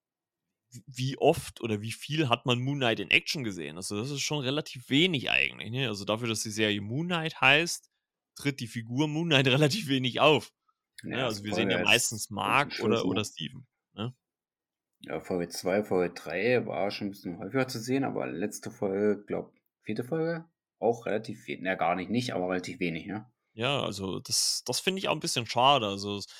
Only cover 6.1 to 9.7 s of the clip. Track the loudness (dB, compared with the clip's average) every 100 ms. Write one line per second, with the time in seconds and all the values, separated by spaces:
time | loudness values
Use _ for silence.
6.1 | -2 0 -4 -4 2 2 2 -2 -4 -2
7.1 | -2 -4 4 6 6 4 -4 _ _ _
8.1 | _ _ -6 -4 -4 -6 -8 -4 0 0
9.1 | 0 4 6 6 6 4